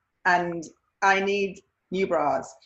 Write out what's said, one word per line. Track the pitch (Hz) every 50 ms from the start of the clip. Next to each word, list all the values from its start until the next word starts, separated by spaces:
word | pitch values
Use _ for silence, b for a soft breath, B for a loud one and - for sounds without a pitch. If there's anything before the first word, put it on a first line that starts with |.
| _ _ _ _ _
and | 185 175 175 175 175 170 170 160 - - _ _ _ _ _
I | 202 196 196 196
need | 196 196 202 202 196 190 185 - - _ _ _ _ _
new | 185 190 190 180
bras. | 175 156 147 143 135 139 139 - - b b